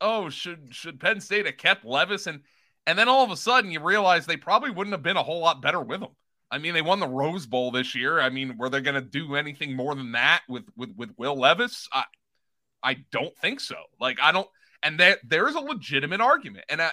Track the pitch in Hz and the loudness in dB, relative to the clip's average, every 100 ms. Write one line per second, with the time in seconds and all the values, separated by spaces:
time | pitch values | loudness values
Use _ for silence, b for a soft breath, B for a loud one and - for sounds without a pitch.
0 | 202 226 170 - 180 170 135 - 165 143 | -2 0 -4 -8 -10 -12 -16 -16 -14 -2
1 | 175 214 - 208 170 - 170 196 113 135 | 0 0 -2 -2 -2 0 2 2 0 0
2 | 180 196 180 147 _ _ _ _ - 180 | 0 -2 -6 -12 _ _ _ _ -2 2
3 | 240 262 247 170 - 247 202 160 160 208 | 4 6 4 0 2 2 2 -4 0 4
4 | 190 170 160 160 - 214 277 180 202 190 | 4 4 2 -6 2 2 2 -6 -6 -4
5 | 156 185 131 170 165 139 135 175 233 247 | 0 0 0 2 2 2 0 0 -2 -8
6 | 247 _ _ _ - 139 160 165 160 196 | -8 _ _ _ -8 -6 -2 0 2 0
7 | 151 131 147 185 127 127 123 123 127 123 | 0 -2 -2 -2 -4 -2 0 -2 -4 -4
8 | 131 160 131 131 131 117 127 135 135 139 | -2 2 0 0 -6 -4 -4 -2 -2 -4
9 | 127 143 156 143 151 143 151 131 135 139 | -4 -8 -4 -4 -4 -8 -8 -6 -4 -6
10 | 123 120 135 170 - 123 - - 123 98 | -4 0 2 2 -2 -12 -12 -14 -14 -12
11 | 117 - 127 139 131 175 240 - - 135 | -14 -6 -4 2 4 4 0 -6 -6 -6
12 | - _ _ _ _ _ _ - 127 131 | -6 _ _ _ _ _ _ -6 -4 -4
13 | - - - - 180 277 - - 80 - | -4 -4 -4 -4 -4 -4 -10 -12 -14 -4
14 | 123 123 147 180 196 b b b 151 156 | -4 2 4 4 0 b b b -2 6
15 | 180 190 120 156 254 311 277 247 131 139 | 6 6 2 0 2 -2 -6 -8 -2 -2
16 | 147 196 240 311 185 98 - 156 165 | 0 0 2 2 0 -16 -8 -2 -2